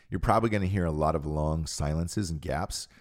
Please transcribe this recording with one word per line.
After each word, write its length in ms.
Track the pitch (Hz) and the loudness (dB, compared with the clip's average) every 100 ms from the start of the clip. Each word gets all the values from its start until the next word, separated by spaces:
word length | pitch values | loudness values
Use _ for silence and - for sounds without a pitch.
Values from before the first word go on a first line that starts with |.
| - | -8
you're 100 | 95 | -2
probably 300 | - 110 113 | 2 4 4
gonna 160 | 104 92 | 2 2
hear 180 | 98 | 2
a 60 | 85 | 2
lot 240 | 76 76 | 2 2
of 100 | 80 | 2
long 400 | 73 76 76 80 | 0 0 0 0
silences 640 | 78 - 76 80 85 - 92 | -4 -2 -2 0 -2 -4 -4
and 100 | 80 | -4
gaps. 460 | - 69 95 - - - | -4 -4 -4 -8 -12 -16